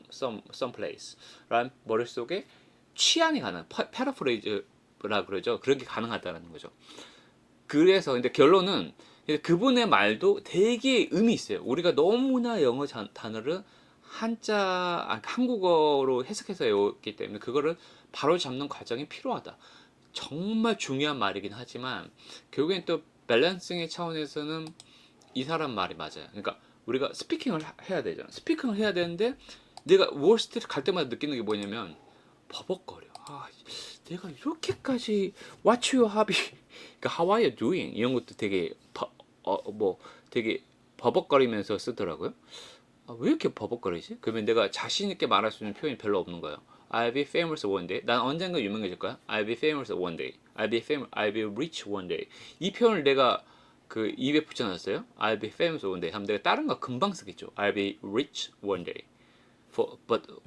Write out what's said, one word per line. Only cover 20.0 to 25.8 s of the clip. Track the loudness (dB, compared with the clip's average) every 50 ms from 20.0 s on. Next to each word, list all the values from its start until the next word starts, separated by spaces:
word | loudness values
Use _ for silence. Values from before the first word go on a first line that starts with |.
| _ _ -12
정말 | -12 -10 -8 -6 -6 -4 0 0 2 2 2 2 0
중요한 | -2 -4 -2 0 0 0 0 0
말이긴 | -2 -2 -2 -4 -6 -8
하지만 | -10 -12 -14 -12 -12 -10 -8 -8 -8 -8 -10 -12 -18 _ -20 -20 -20 -20 -18 -10
결국엔 | -2 -2 0 0 0 -2 -2
또 | -2 -4 -4 -4 _ _ _ _
밸런싱의 | 2 4 4 4 4 2 -2 -6 -8 -6 -6 -6 -6
차원에서는 | -6 -6 -6 -6 -4 -6 -6 -6 -6 -8 -6 -6 -6 -8 -8 -10 -14 -20 -20 -20 -20 -20 -20 _ _ _ _ _ -6
이 | -6 -4
사람 | -2 -2 -2 -2 -2
말이 | -2 -2